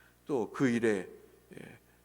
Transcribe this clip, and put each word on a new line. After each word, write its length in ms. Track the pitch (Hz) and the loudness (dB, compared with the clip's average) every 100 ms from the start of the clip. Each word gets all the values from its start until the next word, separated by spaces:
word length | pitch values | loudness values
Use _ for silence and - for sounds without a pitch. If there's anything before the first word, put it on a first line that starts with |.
| - _ - | -20 _ -2
또 240 | 139 98 | -2 0
그 200 | - 139 | 0 2
일에, 400 | 117 113 101 87 - - - _ | 4 2 2 -2 -14 -20 -20 _
예, 260 | - - 117 _ _ | -18 -18 -20 _ _